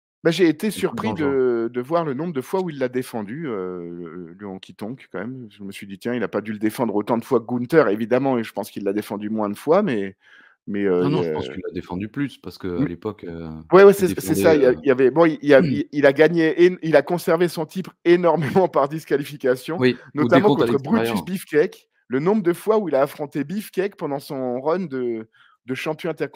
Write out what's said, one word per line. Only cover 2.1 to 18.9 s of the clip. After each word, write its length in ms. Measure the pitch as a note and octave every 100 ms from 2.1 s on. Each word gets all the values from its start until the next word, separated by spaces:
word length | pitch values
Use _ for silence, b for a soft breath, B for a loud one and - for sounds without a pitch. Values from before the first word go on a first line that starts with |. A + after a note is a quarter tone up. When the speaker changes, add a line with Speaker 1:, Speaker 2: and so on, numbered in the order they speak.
Speaker 1:
nombre 200 | B2+ F3
de 80 | C3+
fois 200 | - F#3+
où 100 | F#3
il 80 | C#3+
l'a 100 | B2+
défendu, 580 | B2+ B2+ A#2 G2+ C#3 D#3+
heu, 420 | G#2 F#2 F2+ F2
le, 440 | F2 E2 E2+ E2
le 140 | F#2 G#2
Honky 260 | F#2 -
Tonk, 340 | F#2 G#2+ C3+ -
quand 80 | F2+
même. 260 | A2 C3 A2+
Je 140 | G#2
me 80 | G2
suis 160 | G2 G2
dit : « 100 | G2
Tiens, 120 | A#2+
il 100 | A#2+
a 40 | F#2+
pas 120 | G#2
dû 120 | G#2
le 60 | G#2
défendre 380 | G#2+ - A#2 G2+
autant 220 | G#2 A#2+
de 60 |
fois 140 | - A#2+
que 80 | A2+
Gunther, 420 | B2 A#2+ D#3+ A#2
évidemment, 480 | G#2+ A2+ B2 C#3 B2
et 60 |
je 100 | A2
pense 200 | - G2+
qu'il 100 | -
l'a 100 | G2
défendu 380 | G#2 - G#2 G#2+
moins 180 | A2 G#2
de 80 | G#2
fois, 260 | D3 F3+
mais, 340 | G#3 A2 G2 - b b b b -
mais, 160 | G2+ G2+
heu, 160 | F2+
Speaker 2:
Non, 60 | F2+
Speaker 1:
il 40 |
Speaker 2:
non, 100 | D#3
Speaker 1:
y 20 |
Speaker 2:
je 60 | E2+
Speaker 1:
a » 40 |
Speaker 2:
pense 140 | D2+ B1+
qu'il 140 | E2
l'a 80 | F2
défendu 360 | F2 - F2+ G#2+
plus 280 | C#3 C#3 -
parce 220 | F2+ -
que, 200 | F#2+ F2
Speaker 1:
Mmh. 60 |
Speaker 2:
à 40 | C#3+
l'époque, 340 | E2+ G#2+ G2+
heu, 240 | F2+ E2 E2 D#2+ D#2+
Speaker 1:
Ouais, 120 | F3+
ouais, 80 | G3+ G3
Speaker 2:
il 60 | F#3
Speaker 1:
c'est, 120 | -
c'est 140 | F#3+
Speaker 2:
défendait, 0 |
Speaker 1:
ça, 220 | E3 F#3 D3+
il 60 |
y 40 | B2+
a, 60 |
Speaker 2:
heu, 60 | A#2
Speaker 1:
il 60 | C#3
y 20 |
avait, 220 | B2 B2+
bon, 120 | C#3+
il, 140 | E3+ D#3
il 140 | C#3+
a, 80 | -
Speaker 2:
<clears throat> 80 | D#3+
Speaker 1:
il, 160 | C#3+ -
il 120 | D3 C#3
a 60 |
gagné, 520 | C3+ D#3 E3+ D#3+ D#3+
et 120 | F3+ F#3
il 140 | D#3+ D3
a 60 |
conservé 440 | - F3 - E3 F3
son 180 | F3
titre 300 | D#3 F#3+ E3 -
énormément 640 | E3+ F3 F3 D#3 C#3 F#3+ F3
<laughs> 0 |
par 200 | D#3
disqualification, 920 | C#3